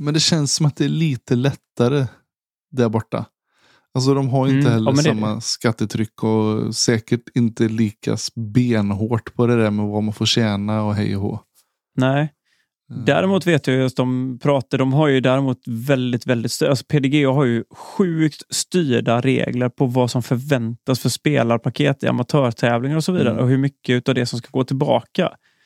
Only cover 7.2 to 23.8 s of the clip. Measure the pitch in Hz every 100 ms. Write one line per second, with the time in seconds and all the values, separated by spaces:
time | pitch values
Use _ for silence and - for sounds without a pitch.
7.2 | - 123 117 110 113 110 107 - - 110
8.2 | - - 110 107 123 110 101 98 110 117
9.2 | - - 120 120 110 104 104 107 104 101
10.2 | 110 - 110 101 104 107 107 104 104 101
11.2 | 101 110 - _ _ _ _ - 131 139
12.2 | 151 - _ _ _ _ - 117 110 151
13.2 | 190 196 175 156 139 131 131 - 127 127
14.2 | 131 120 147 143 - 131 135 135 156 131
15.2 | 127 131 135 123 - 113 127 135 127 120
16.2 | - 120 113 - 143 135 - 151 135 151
17.2 | 135 135 131 117 - - - - 185 160
18.2 | 156 - - - - 185 151 117 117 117
19.2 | 131 123 - 123 123 - 135 127 123 131
20.2 | - 120 143 131 113 120 - 127 127 -
21.2 | 151 143 117 117 127 - 147 139 - 123
22.2 | 120 151 127 110 120 117 135 156 156 180
23.2 | - - 127 131 139 -